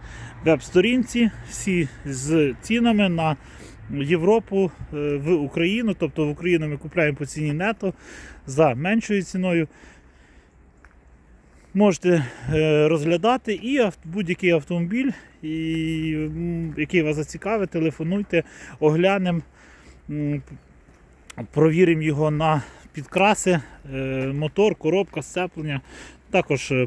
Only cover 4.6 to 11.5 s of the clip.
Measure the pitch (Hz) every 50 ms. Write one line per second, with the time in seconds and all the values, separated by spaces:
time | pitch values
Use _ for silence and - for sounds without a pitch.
4.6 | 196 165 - - - - 160 147 147 147 143 139 139 160 180 156 147 135 - 165
5.6 | 170 180 208 233 247 214 180 - 175 143 - 165 156 147 147 147 170 180 175 165
6.6 | 156 151 147 139 - 151 - 180 160 151 139 - 147 131 - 156 151 151 147 160
7.6 | 185 220 220 - 208 190 - - - - - - - - - - - - 131 143
8.6 | 160 143 117 123 156 185 220 226 - - 208 196 170 - - 185 185 185 175 170
9.6 | 156 - - - - - - - _ - _ _ - _ - - _ _ _ -
10.6 | - _ _ _ _ - _ _ _ - - - _ _ - - _ _